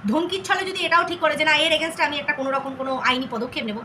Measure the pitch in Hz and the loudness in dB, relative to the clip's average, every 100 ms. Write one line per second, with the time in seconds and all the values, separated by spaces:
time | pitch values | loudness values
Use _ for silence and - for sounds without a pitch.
0 | 202 294 349 381 - 381 381 359 330 339 | 0 0 0 -2 0 0 0 -2 2 2
1 | 349 349 320 294 311 302 320 311 320 320 | 2 0 0 2 2 4 4 2 0 0
2 | 294 294 - 277 269 269 269 262 269 262 | -2 0 -2 -2 0 -2 -2 -6 -4 0
3 | 233 254 262 226 254 302 233 208 | 2 0 0 -4 -4 -4 -4 -4